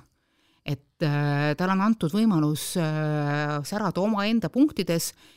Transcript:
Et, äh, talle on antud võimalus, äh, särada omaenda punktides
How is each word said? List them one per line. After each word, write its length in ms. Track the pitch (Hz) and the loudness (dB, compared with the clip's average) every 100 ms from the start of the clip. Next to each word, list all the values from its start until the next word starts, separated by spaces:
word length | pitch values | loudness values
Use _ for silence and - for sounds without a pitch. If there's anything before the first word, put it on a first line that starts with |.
| - _ _ _ _ _ - | -14 _ _ _ _ _ -10
Et, 340 | 139 _ - | -10 _ -4
äh, 540 | 156 147 147 143 147 147 | -2 0 0 0 0 0
talle 160 | 185 | 0
on 100 | 190 208 | 2 2
antud 260 | 220 156 | 2 0
võimalus, 640 | 202 226 170 151 151 - 175 | 2 2 4 2 0 -4 -2
äh, 880 | 156 156 151 151 147 147 147 147 | -2 0 -2 -2 0 -2 -2 -4
särada 380 | 139 202 202 170 | -4 -4 -2 0
omaenda 480 | 208 202 202 226 165 | 0 0 0 0 0
punktides 640 | 247 302 - 175 170 - - - | 2 2 2 -2 -2 -2 -10 -20